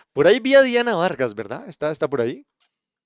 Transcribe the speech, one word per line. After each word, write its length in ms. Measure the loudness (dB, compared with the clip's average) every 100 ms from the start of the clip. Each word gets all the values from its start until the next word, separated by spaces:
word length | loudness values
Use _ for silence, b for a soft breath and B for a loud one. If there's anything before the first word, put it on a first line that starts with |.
| B
Por 160 | 2 4
ahí 100 | 4
vi 160 | 4
a 80 | 4
Diana 320 | 4 2 -2
Vargas, 400 | -2 -2 -2 -6
¿verdad? 300 | -6 -12 -12 -14
¿Está, 240 | -8 -8
está 160 | -4 -4
por 140 | -2
ahí? 260 | -4 -6 _ _ _ _ _ _